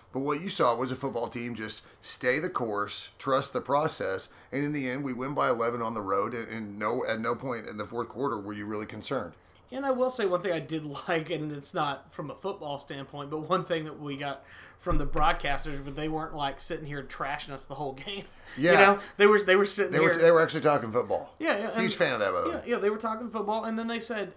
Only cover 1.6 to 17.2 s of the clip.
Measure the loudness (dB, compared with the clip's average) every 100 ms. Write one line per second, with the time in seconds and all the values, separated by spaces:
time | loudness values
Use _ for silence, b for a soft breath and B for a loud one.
1.6 | -8 -8 B B -10 -2 0 0 0 -2
2.6 | -2 -2 -4 -6 -12 -8 0 0 0 -4
3.6 | 0 0 0 -2 -4 -4 -6 B B -4
4.6 | -2 -2 -2 -4 -4 -4 -4 0 2 2
5.6 | 0 0 -2 -4 -2 0 0 -4 -6 -8
6.6 | -8 -4 -2 0 -2 -2 -2 -2 -4 -6
7.6 | -8 -8 -6 -6 -6 -4 -2 -2 -6 -8
8.6 | -6 -6 -6 -10 -6 -4 -6 -12 b b
9.6 | _ -6 -2 0 0 0 0 0 0 -2
10.6 | -2 -6 -4 -8 -2 0 0 -4 -4 -6
11.6 | -6 -2 -2 -4 -10 -12 -10 -8 -8 -6
12.6 | -8 -8 -8 -10 -10 -10 -8 -6 0 0
13.6 | 0 -2 -4 -8 -8 -6 -6 -8 B B
14.6 | B B 0 2 2 4 4 2 0 -2
15.6 | -4 -6 -8 -6 -4 -4 -6 -6 -6 -6
16.6 | -6 -6 -8 -10 -10 -8